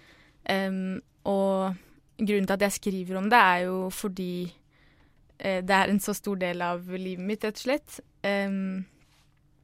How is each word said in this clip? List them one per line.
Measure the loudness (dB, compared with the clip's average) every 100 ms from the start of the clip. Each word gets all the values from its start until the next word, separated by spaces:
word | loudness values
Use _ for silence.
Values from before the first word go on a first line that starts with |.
| -20 -20 -20 _ -2
Em, | 0 0 -2 -4 -6 -10 _ -2
og | 2 2 2 0 -4 -12 -20 _ -4
grunnen | 0 2 2
til |
at | 2
jeg | 0
skriver | 0 -4 -4 -4 -4
om | 4
det | 6
er | 8 6 2
jo | -2 -4
fordi, | -4 -6 -4 -4 -4 -6 -10 _ _ _ _ _ _ _ -6
eh, | -2 0
det | 4
er | 4 4
en | 2
så | 0
stor | -4 -4 -2
del | -2 0
av | -2 -2 -4
livet | -6 -6 -6 -4
mitt, | -2
rett | -4 -4
og | -2
slett. | -2 -4 -18 -20 _
Em, | -2 0 0 -2 -4 -6 -8 _ _ _ _ _ _ _